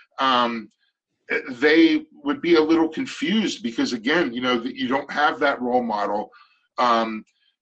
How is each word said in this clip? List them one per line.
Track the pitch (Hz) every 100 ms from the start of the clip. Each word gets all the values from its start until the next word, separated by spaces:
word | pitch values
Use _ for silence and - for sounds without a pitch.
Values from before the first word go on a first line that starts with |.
| _ -
um, | 131 123 120 117 104 _ _ _ _ _ - - -
they | 117 151 160 165 156 - -
would | 143 139
be | 170
a | 165
little | - 165 156
confused | - 127 - 156 220 156 -
because, | 113 131 123
again, | 117 113 170 139
you | 120
know, | 127 120
that | 120
you | 131 123
don't | 139 -
have | 143 151 156
that | 143 123
role | 123 123
model. | 117 104 101 104 - - _ _ _ -
Um, | 120 117 113 110 - _ _ _